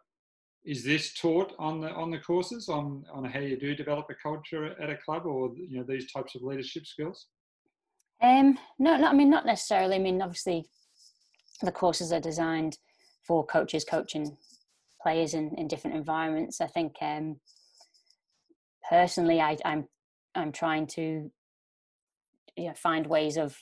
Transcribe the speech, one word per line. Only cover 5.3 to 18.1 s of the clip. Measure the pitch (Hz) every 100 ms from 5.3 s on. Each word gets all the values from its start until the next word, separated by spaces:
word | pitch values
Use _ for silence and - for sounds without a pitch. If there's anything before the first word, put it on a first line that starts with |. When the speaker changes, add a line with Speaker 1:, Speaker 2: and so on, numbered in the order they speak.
| 135 127 123
Speaker 1:
you | 180 127
know, |
these | 127 135 127
types | 139 131 131
of |
leadership | 123 135 131 165 151
skills? | - 156 190 - _ _ _ _ _ _ _ _ -
Speaker 2:
Um, | 240 262 277 269 - -
no, | 285 330
no, | 302
I |
mean, | 277 285
not | 302 -
necessarily. | 214 - 202 190 190
I |
mean, | 190 185
obviously, | 190 175 - 170 156 _ _ _ - _ _ _ _ -
the | 180
courses | 180 180 165 170
are | 165
designed | 160 156 165 160 160 - _ _ _ _ -
for | 165 151
coaches | 160 - 156
coaching | - 160 - 156 151 143 _ - _ _ _ -
players | 175 160 160
in, | 165 151 -
in | 156
different | 156 156 151
environments. | 151 156 160 156 165 -
I | 156
think, | - 160 -
um, | 151 151 156 147 _ _ _ _ - _ _